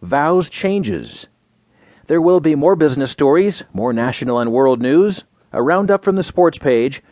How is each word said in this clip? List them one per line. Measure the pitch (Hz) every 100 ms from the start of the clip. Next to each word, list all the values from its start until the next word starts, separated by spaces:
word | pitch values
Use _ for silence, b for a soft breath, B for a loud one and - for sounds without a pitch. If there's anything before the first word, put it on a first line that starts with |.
vows | 87 135 156 185 156
changes. | - 196 202 120 82 57 - - _ _ _ _ b b b b
There | 165
will | 165 180
be | 156 147
more | 160 180
business | 151 131 131
stories, | - 139 160 202 - -
more | 98 120
national | 113 120 - 123 120
and | 117
world | 120 135 123
news, | 127 156 208 185 - _ _
a | 113
roundup | 131 180 202 196
from | 202 190
the |
sports | - - 170 -
page, | 143 120 127 - b